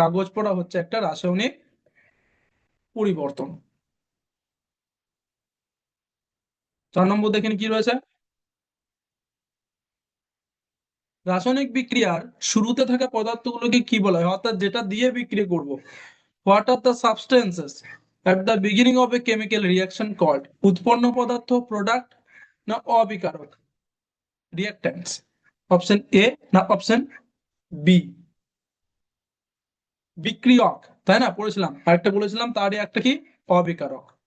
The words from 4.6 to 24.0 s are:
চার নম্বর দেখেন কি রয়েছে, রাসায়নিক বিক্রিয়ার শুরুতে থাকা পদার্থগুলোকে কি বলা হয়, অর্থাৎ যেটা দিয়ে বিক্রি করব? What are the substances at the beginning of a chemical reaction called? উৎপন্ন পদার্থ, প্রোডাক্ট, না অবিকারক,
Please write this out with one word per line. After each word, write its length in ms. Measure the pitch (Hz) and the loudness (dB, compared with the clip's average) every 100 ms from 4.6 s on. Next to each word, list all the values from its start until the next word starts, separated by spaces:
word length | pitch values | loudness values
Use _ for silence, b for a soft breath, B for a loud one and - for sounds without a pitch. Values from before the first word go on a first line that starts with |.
| _ _ _ _ _ _ _ _ _ _ _ _ _ _ _ _ _ _ _ _ _ _ _ | _ _ _ _ _ _ _ _ _ _ _ _ _ _ _ _ _ _ _ _ _ _ _
চার 120 | 180 190 | 0 2
নম্বর 180 | 208 214 214 | 2 0 0
দেখেন 180 | 214 202 | -2 -4
কি 60 | 220 | -2
রয়েছে, 260 | 220 220 254 - _ _ _ _ _ _ _ _ _ _ _ _ _ _ _ _ _ _ _ _ _ _ _ _ _ _ _ _ _ _ _ 180 | -2 0 -2 -6 _ _ _ _ _ _ _ _ _ _ _ _ _ _ _ _ _ _ _ _ _ _ _ _ _ _ _ _ _ _ _ -4
রাসায়নিক 420 | 185 247 262 269 247 | -2 0 -2 -2 -4
বিক্রিয়ার 440 | 254 254 202 170 - _ - | -4 -2 0 -2 -8 _ -4
শুরুতে 320 | 214 220 247 254 | -2 0 0 0
থাকা 160 | 247 254 226 | 0 -2 -4
পদার্থগুলোকে 640 | 220 233 254 233 240 240 - | -4 -6 -10 -6 0 0 2
কি 80 | 220 | 0
বলা 140 | 196 175 | 2 2
হয়, 120 | 170 | 0
অর্থাৎ 200 | 190 226 190 | -2 -4 -4
যেটা 160 | 196 196 190 | -4 -4 -6
দিয়ে 160 | 214 254 247 | -2 -2 -2
বিক্রি 240 | 240 208 190 | -4 -4 -2
করব? 180 | 170 143 135 B B B B B _ 196 | -4 -4 -12 B B B B B _ 2
What 180 | 214 214 | 4 4
are 100 | 247 247 | 0 0
the 80 | 240 | 0
substances 680 | 233 214 - 254 214 175 139 - B B _ _ 185 | 0 -2 2 2 2 -4 -10 -16 B B _ _ 0
at 80 | 190 196 | 2 2
the 80 | 220 202 | 0 2
beginning 300 | 202 247 254 | 4 4 4
of 60 | 247 240 | 2 0
a 20 | 240 | -2
chemical 360 | 220 208 214 185 | -2 -2 -2 2
reaction 360 | 185 185 - 107 101 | 2 0 -4 -8 0
called? 240 | - 139 - _ 196 | 0 0 -6 _ 2
উৎপন্ন 360 | 180 247 240 247 247 | 2 2 2 2 0
পদার্থ, 320 | 247 240 - 247 240 | -2 -4 0 -2 0
প্রোডাক্ট, 400 | 208 196 247 247 _ b b b _ - | -4 -2 -2 -4 _ b b b _ -8
না 80 | 226 - 233 | -6 0 2
অবিকারক, 500 | 208 208 175 160 147 _ _ _ _ _ | 2 -2 -8 -8 -16 _ _ _ _ _